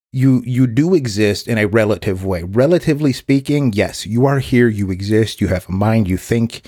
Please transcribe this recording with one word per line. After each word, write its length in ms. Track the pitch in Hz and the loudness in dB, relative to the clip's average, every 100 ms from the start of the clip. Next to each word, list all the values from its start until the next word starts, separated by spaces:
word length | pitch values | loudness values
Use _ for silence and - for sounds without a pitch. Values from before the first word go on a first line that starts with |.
| _ | _
you, 300 | 131 131 127 120 | 0 2 2 0
you 220 | 123 127 | 0 2
do 280 | 113 165 180 | 2 2 2
exist 520 | 123 98 107 101 - | 0 0 0 0 -2
in 100 | 113 | -2
a 100 | 104 | 2
relative 580 | 113 107 98 - 92 95 | 2 2 0 -2 -4 -4
way. 160 | 90 | -6
Relatively 720 | 87 104 143 175 160 147 151 | -2 0 2 2 0 0 0
speaking, 600 | 127 - 139 135 147 135 | -2 0 -2 0 0 0
yes, 320 | 101 92 - 95 | 0 -2 -4 -4
you 200 | 117 135 | 0 2
are 140 | 139 | 0
here, 280 | - 123 120 | 0 2 4
you 220 | 104 95 | 2 -4
exist, 500 | 92 98 107 107 - | -4 0 0 0 -2
you 60 | 95 | -2
have 200 | 90 - | -2 -4
a 60 | |
mind, 340 | 95 107 113 92 | -2 0 2 0
you 100 | 92 | -2
think, 480 | - 117 113 - | -2 -2 -2 -6